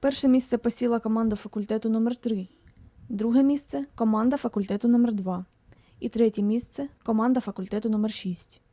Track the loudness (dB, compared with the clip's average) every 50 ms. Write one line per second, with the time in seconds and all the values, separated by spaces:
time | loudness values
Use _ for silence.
0 | 0 0 -2 2 2 4 4 4 2 0 -2 -2 -2 -2 -2 0 0 0 0 0
1 | 0 0 0 0 0 0 -2 -2 -6 -8 -8 -8 -4 -2 -4 -2 0 0 0 2
2 | 0 0 -2 -2 -4 -4 -4 -4 -6 -8 _ _ _ -20 -20 _ -20 -20 _ -20
3 | -14 -10 -6 -4 -2 2 4 4 4 4 2 0 -2 -6 -6 -6 -6 -6 _ -2
4 | 0 2 2 4 2 2 2 0 -2 -2 -2 -2 -2 -2 -2 0 2 4 4 4
5 | 4 2 0 -2 -4 -4 -4 -6 -6 _ _ _ _ _ -20 _ _ _ _ -10
6 | -10 -6 0 2 2 2 2 0 0 0 0 0 -2 -6 -8 -8 -10 -10 -10 _
7 | _ -2 0 2 2 2 2 2 0 -4 -6 -8 -8 -6 -6 -4 -2 0 0 0
8 | 0 -2 -2 -4 -6 -6 -6 -6 -10 -20 -20 -20 _ _